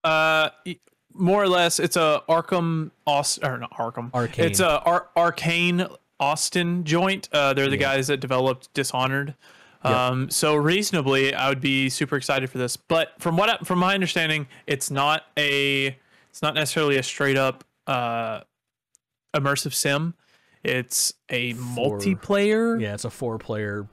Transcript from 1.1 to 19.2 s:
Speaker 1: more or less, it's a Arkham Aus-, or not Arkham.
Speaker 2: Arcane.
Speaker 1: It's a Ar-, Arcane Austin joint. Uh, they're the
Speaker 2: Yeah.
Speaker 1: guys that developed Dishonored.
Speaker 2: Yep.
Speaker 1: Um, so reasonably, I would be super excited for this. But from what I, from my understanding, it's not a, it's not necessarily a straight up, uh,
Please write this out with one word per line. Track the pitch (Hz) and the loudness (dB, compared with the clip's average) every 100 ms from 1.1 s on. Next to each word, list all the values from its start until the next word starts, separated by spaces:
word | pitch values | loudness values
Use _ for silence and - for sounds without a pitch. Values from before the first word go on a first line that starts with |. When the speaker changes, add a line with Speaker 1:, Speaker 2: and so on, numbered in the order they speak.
Speaker 1:
more | - 180 202 | -2 2 2
or | 196 | 4
less, | 180 170 - | 4 2 0
it's | 175 175 | 0 2
a | 156 151 - | 2 2 2
Arkham | 165 - 180 165 160 156 _ - | 0 2 -2 0 -2 -6 _ -2
Aus-, | 143 143 - | 0 0 -4
or | 143 123 | -4 -6
not | 110 | -10
Arkham. | - 117 120 120 | -6 -6 -6 -6
Speaker 2:
Arcane. | 123 120 - 165 | -4 -4 0 0
Speaker 1:
It's | - | 2
a | 180 147 | 2 2
Ar-, | 170 170 - - | 2 0 0 2
Arcane | 170 165 160 170 175 175 185 - _ _ | 2 0 -2 0 2 0 -2 -8 _ _
Austin | 139 156 - 180 170 175 | 0 0 0 0 0 -2
joint. | 156 165 190 190 - | 0 2 2 0 -2
Uh, | 151 139 | 2 2
they're | 135 139 | 2 2
the | 135 | 2
Speaker 2:
Yeah. | 139 135 | 2 2
Speaker 1:
guys | 131 | 0
that | 139 | -2
developed | 131 127 131 127 - | 0 2 2 0 -4
Dishonored. | - 135 127 131 135 143 - - - - _ | -4 -2 0 0 -2 -4 -12 -20 -20 -20 _
Speaker 2:
Yep. | 135 | 0
Speaker 1:
Um, | 127 127 127 131 | 2 2 0 -2
so | - 151 151 | 0 2 2
reasonably, | 147 185 208 175 135 135 135 - | 2 0 0 0 2 2 2 2
I | 135 | 0
would | 139 | 0
be | 135 135 135 | 0 2 2
super | - 143 143 | 0 -2 -2
excited | 127 135 131 | 0 -2 -2
for | 127 | -4
this. | 123 - | -4 -6
But | _ 165 160 - | _ 0 0 -4
from | 170 165 | -2 2
what | 214 | 2
I, | 214 | 0
from | 165 180 | -2 0
my | 185 | 2
understanding, | 196 180 175 160 156 139 - - | 2 0 0 0 -2 -6 -14 -6
it's | 139 - | -4 -2
not | 139 143 156 - - | 0 2 0 -2 -2
a, | 147 143 139 139 135 131 _ _ _ | 2 2 2 2 -2 -4 _ _ _
it's | - | -4
not | 156 151 | -2 0
necessarily | 143 160 151 135 | -2 0 2 2
a | |
straight | 123 - 143 135 | -2 -2 0 2
up, | 135 131 - _ - | 2 -2 -20 _ -4
uh, | 127 120 117 113 110 - _ _ _ _ _ _ _ | -4 -2 -4 -6 -8 -14 _ _ _ _ _ _ _